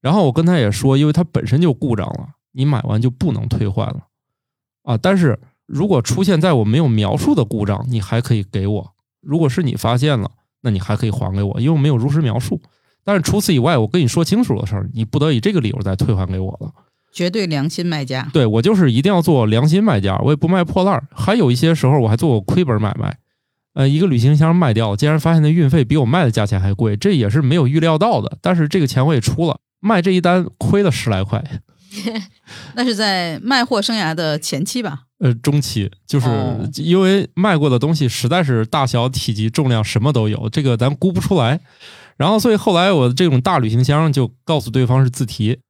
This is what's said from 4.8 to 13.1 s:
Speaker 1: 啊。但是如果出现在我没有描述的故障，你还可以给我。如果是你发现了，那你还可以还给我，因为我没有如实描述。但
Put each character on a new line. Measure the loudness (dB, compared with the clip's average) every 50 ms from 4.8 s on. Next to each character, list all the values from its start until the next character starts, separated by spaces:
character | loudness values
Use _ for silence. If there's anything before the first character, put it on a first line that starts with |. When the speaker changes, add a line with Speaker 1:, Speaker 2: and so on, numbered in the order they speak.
| _
Speaker 1:
啊。 | -4 -4
但 | 0 2 0 2
是 | 2 2 2 0 -2 -8 _ _ _ _
如 | -10 -4 -4 0
果 | 0 0 0
出 | 0 0 -2 0 2
现 | 2 2 2
在 | 2 2 2
我 | 2 2
没 | 2 2
有 | 2 2
描 | 2 2 2 0 0 -2
述 | -2 0 2 2
的 | 2 0
故 | -2 -2 -4 -2
障， | -2 -2 -4 -4 -4
你 | -4 -4
还 | -4 -2 -2 -4
可 | 0 0 -2
以 | -2 -2
给 | -4 -6 -4 -2
我。 | -2 -4 -4 -6 -12 _ _ _ _ _ _
如 | _ -4 -2
果 | 0 0
是 | 0 0 -2
你 | -2 -2 -4
发 | -2 -2 0 0
现 | 0 0 0 0 -2
了， | -4 -6 _ _ _ _ _ _
那 | -4 -2
你 | -2 -2
还 | -2 -4 -2
可 | -2 -2
以 | -4
还 | -2 -4 -4 -4 -2
给 | -2 -4
我， | -2 -2 -2
因 | 0
为 | 0
我 | 0
没 | 2 2
有 | 2 0
如 | 0 0 0
实 | 0 0
描 | 0 0 -2 -4
述。 | -4 -4 -6 -8 _ _ _ _ _ _ _ _ _
但 | -2